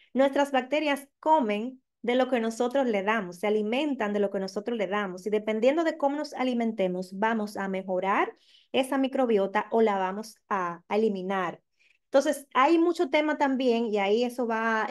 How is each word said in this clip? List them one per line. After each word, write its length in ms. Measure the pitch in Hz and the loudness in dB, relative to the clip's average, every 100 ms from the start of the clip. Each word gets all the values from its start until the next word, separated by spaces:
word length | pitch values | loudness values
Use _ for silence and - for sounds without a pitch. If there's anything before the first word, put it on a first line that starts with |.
| _ | _
nuestras 380 | 240 269 277 277 | 0 2 2 0
bacterias 580 | 262 254 302 302 277 - _ | 0 0 -2 0 -2 -6 _
comen 600 | 311 311 226 208 240 262 _ _ | 2 4 4 -2 -4 -10 _ _
de 140 | 220 254 | -2 2
lo 120 | 254 | 2
que 120 | 254 | 0
nosotros 460 | 226 226 240 277 254 | 0 0 0 0 0
le 180 | 208 | 0
damos, 340 | 190 226 180 175 | 0 0 -2 -4
se 80 | 208 | -2
alimentan 640 | 214 208 247 302 262 208 | 0 0 -2 -2 -2 -2
de 80 | 208 | 0
lo 100 | 202 | -2
que 100 | 202 | -2
nosotros 360 | 190 208 208 233 | -6 -6 -6 -4
le 120 | 180 | -2
damos, 380 | 202 196 180 208 | -2 -4 -6 -4
y 40 | |
dependiendo 540 | 208 214 220 247 311 | -2 -2 0 2 2
de 120 | 320 311 | 0 0
cómo 200 | 277 294 | -2 -2
nos 180 | 294 | -6
alimentemos, 800 | - 254 233 226 220 185 180 185 190 | -4 -2 -2 -2 -2 -2 -2 -6 -4
vamos 380 | 220 226 208 208 | -2 -2 -4 -6
a 120 | 196 | -6
mejorar 640 | 190 185 185 190 226 381 - _ _ _ | -6 -4 -2 0 0 0 -6 _ _ _
esa 260 | 247 262 269 | -2 0 0
microbiota 680 | 262 262 254 208 196 208 208 | -2 0 2 2 2 -2 0
o 100 | 226 | 2
la 160 | 220 196 | 2 2
vamos 400 | 185 202 226 - - | -2 -4 -10 -14 -6
a, 340 | 202 175 170 - | -4 -4 -8 -4
a 80 | 208 | 0
eliminar. 640 | 220 190 185 196 175 160 _ _ _ _ | 0 0 -4 -2 -4 -6 _ _ _ _
Entonces, 420 | _ 269 294 294 - | _ 2 2 -2 -2
hay 240 | - 277 339 | 2 4 6
mucho 320 | 339 339 339 | 4 2 2
tema 260 | 302 302 302 | 2 2 2
también, 500 | 285 262 262 233 233 | 0 2 2 2 2
y 120 | 208 | 0
ahí 240 | 196 220 | 2 2
eso 240 | 247 240 233 | 0 -2 -2
va, 400 | 220 226 220 214 | -2 0 0 0